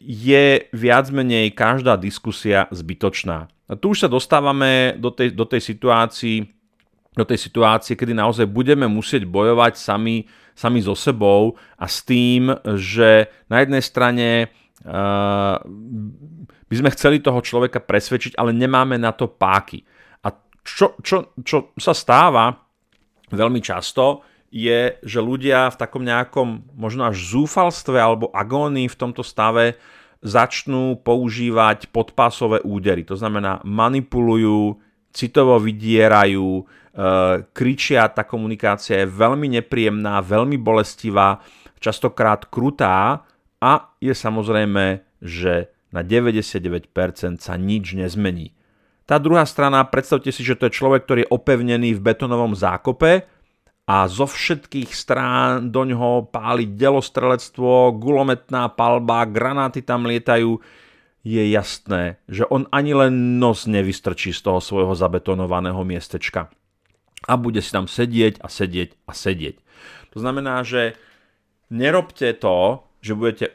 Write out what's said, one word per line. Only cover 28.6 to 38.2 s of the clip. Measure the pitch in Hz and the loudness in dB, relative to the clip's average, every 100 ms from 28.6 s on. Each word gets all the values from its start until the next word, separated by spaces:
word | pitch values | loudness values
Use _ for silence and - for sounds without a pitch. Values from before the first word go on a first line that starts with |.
| 147 139 127 | -2 -2 -4
v | - | -6
tomto | 123 120 123 | -8 -8 -8
stave | - 110 117 117 117 - - _ _ | -2 2 4 2 0 -14 -20 _ _
začnú | 107 113 127 - - 131 131 127 | -2 2 2 -2 -4 -2 -2 -2
používať | - 120 123 113 120 113 110 104 - | 0 0 0 -4 -2 2 2 2 -4
podpásové | 117 110 - 120 - 117 110 | -6 -4 0 0 0 -2 -2
údery. | - 101 95 87 80 | -2 -4 -2 -2 -4
To | 95 | -6
znamená, | 110 104 98 95 - | -4 -4 -4 -6 -6
manipulujú, | 107 113 135 127 123 120 113 110 107 104 104 _ _ _ | 0 0 0 -2 -2 0 2 2 2 0 -4 _ _ _
citovo | - 117 - 131 120 | -8 -2 2 4 4
vydierajú, | 107 107 110 113 110 107 101 98 95 92 | 2 -4 0 4 6 6 4 2 -2 -4
eh, | 92 _ _ - 95 92 92 92 101 | -8 _ _ -4 0 2 2 0 -4
kričia, | - 127 135 - 131 110 | -4 -2 -2 0 2 2
tá | - | 0